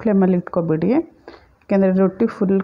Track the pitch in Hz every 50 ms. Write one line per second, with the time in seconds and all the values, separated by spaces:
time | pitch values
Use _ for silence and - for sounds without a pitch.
0 | - 226 208 196 190 185 185 180 175 - - 180 165 160 156 160 170 185 247 320
1 | 330 - - _ _ - - - _ _ _ _ _ - 208 196 196 190 185 190
2 | 190 185 190 - 226 220 - - 208 185 196 196